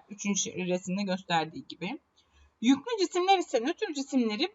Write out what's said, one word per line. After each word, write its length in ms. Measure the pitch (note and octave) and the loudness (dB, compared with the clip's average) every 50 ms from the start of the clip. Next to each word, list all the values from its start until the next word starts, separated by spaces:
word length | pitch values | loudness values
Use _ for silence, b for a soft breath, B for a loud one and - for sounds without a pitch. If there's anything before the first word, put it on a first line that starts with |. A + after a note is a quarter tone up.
| - - | 0 -10
Üçüncü 580 | G#3 - - G3+ G3 F#3+ - - - - F#3 | -12 -6 -2 -2 0 0 -2 -4 -4 -4 -2
resimde 360 | F3 F3+ F3+ - F3+ F3+ G3+ G3+ | 0 -2 -2 -2 -2 -4 -2 -2
gösterdiği 640 | F#3+ F#3 F#3+ - - E3+ D#3+ D#3 D#3+ D#3 C3+ - | -2 -2 -4 -2 0 0 0 0 -2 -6 -12 -14
gibi. 320 | - - - E3 G3 C4+ - _ _ _ _ _ _ _ _ - _ _ _ | -14 -12 -8 -8 -8 -8 -10 _ _ _ _ _ _ _ _ -20 _ _ _
Yüklü 300 | A3+ A#3+ C#4 - - A#4+ A#4+ G4+ | 4 4 4 4 2 -2 -2 0
cisimler 380 | F4+ - - F4+ F#4 F#4+ G4 | 0 0 0 2 4 6 4
ise 220 | F4+ E4 - - A#3 | 4 4 2 0 0
nötr 340 | A3+ D4 F4 - A4 G4+ D4 | 2 0 -2 -2 -4 -4 -4
cisimleri 600 | C#4 C4+ - C#4+ C4 A#3 A3 G#3+ G#3 D#4+ G4+ | -6 -4 0 2 2 2 2 0 -2 -2 -4